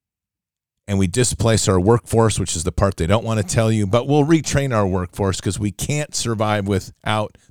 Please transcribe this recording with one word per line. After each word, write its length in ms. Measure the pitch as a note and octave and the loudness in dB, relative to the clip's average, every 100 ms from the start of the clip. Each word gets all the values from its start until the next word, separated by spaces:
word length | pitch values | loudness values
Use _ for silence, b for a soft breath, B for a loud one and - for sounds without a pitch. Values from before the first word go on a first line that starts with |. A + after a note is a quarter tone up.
| _ _ _ _ _ _ _ _ - | _ _ _ _ _ _ _ _ -4
and 120 | G2 | 0
we 80 | F#2+ | 0
displace 600 | A2 A#2+ - A2+ A2 - | 0 -2 0 0 2 2
our 100 | F#2+ | 2
workforce, 600 | F2+ A#2+ - A2 A2+ - | 4 2 2 2 2 0
which 160 | F#2+ F2+ | -4 -4
is 80 | |
the 80 | F2+ | -4
part 240 | - G2 - | 0 0 0
they 100 | E2 | 0
don't 200 | G#2+ A2+ | 0 0
want 120 | A2 | -2
to 80 | F#2 | 0
tell 240 | B2 A2+ | 0 2
you, 160 | A2 G2+ | 0 2
but 220 | A#2+ C3+ | 0 2
we'll 160 | D3 | 2
retrain 500 | C#3+ E3 - D3 C#3 | 4 4 2 -2 0
our 120 | A2+ G2+ | 0 0
workforce 520 | F#2 F2+ - G2 F2+ | -2 -4 -2 -2 -2
'cause 200 | - F2+ | -4 -4
we 120 | G#2 | -4
can't 440 | - - D3 D3 | -6 -6 -4 -4
survive 520 | - B2 A2 G#2+ G#2+ G2 | -6 -4 -2 0 0 0
without 680 | F#2+ - - - G#2+ G#2+ - b | -2 -2 -10 -4 -4 -4 -10 b